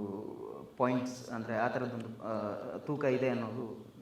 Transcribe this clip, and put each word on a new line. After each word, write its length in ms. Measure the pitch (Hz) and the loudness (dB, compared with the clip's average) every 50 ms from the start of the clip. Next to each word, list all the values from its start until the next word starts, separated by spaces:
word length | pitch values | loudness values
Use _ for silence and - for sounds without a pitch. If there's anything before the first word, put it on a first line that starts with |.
| 104 98 98 104 107 - - - - - - - - - - | -4 -4 -4 -4 -6 -8 -8 -8 -8 -8 -8 -10 -12 -6 2
ಪಾಯಿಂಟ್ಸ್, 520 | - 123 127 131 127 127 127 - - - - | 4 6 6 6 4 2 0 -4 -6 -8 -6
ಅಂದ್ರೆ, 280 | 123 113 110 113 113 | -4 -4 -2 0 2
ಆ 120 | 107 117 123 | 4 4 4
ಥರದ್ದೊಂದು, 380 | - 127 127 120 117 113 113 | 2 2 0 0 -2 -4 -4
ಆ, 480 | 117 113 - - 110 110 104 104 104 98 - - - 82 98 | -6 -6 -6 -4 -2 -2 0 0 -2 -2 -4 -4 -6 -6 -4
ತೂಕ 260 | - 156 147 143 147 | -2 -2 0 4 4
ಇದೆ 240 | 131 127 123 131 127 | 4 6 6 4 4
ಅನ್ನೋದು 580 | 120 117 113 110 113 127 120 110 76 73 - - - - | 2 2 0 -2 -2 -4 -4 -4 -6 -10 -12 -16 -14 -10